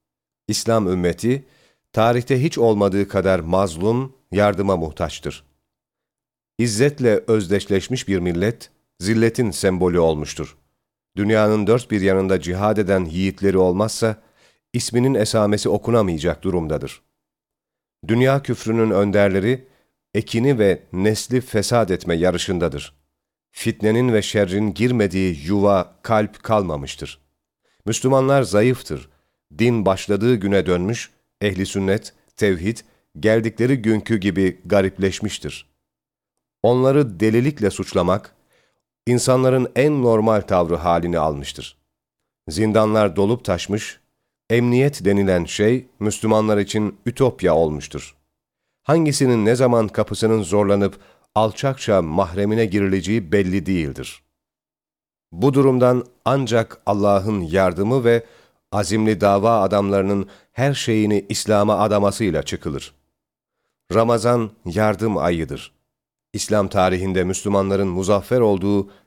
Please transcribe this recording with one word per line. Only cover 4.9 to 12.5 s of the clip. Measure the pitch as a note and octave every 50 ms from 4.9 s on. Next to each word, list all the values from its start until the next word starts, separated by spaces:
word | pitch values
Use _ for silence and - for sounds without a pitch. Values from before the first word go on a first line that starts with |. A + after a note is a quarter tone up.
| D2+ - E2+ D#2 - - - D#2 C#2 - _ _ _ _ _ _ _ _ _ _ _ _ _ _ _ _ _ _ _ _ _ _ _ -
İzzetle | A#2 A#2+ G#2 G#2 C3 D3 C#3+ D3 B2+ A#2 G#2 F#2+ -
özdeşleşmiş | - A2+ A2 G2 E2 G2+ G2 - - G2+ F#2+ - - B2+ B2+ - -
bir | G2 F#2
millet, | F2 F2+ E2+ E2+ F#2 A2 A#2+ - - - _ _ _ _ _ _
zilletin | E2+ G2 A2+ A2 A2+ A#2 A2+ - B2+ G#2+
sembolü | F2 - - G2 F#2 F2+ F#2 F2+ E2+ F2
olmuştur. | E2 E2 D#2+ D2+ D2+ - - - D2+ - - _ _ _ _ _ _ _ _ _ _ _ _
Dünyanın | - G#2 G#2 A2 G#2+ G#2+ G#2+ G#2+ G#2+ G#2
dört | F#2+ A2+ B2 - -
bir | G#2+ G2+
yanında | F#2 G2 F#2+ F#2+ F#2+ F#2+ F#2+ F2+
cihad | D#2 F2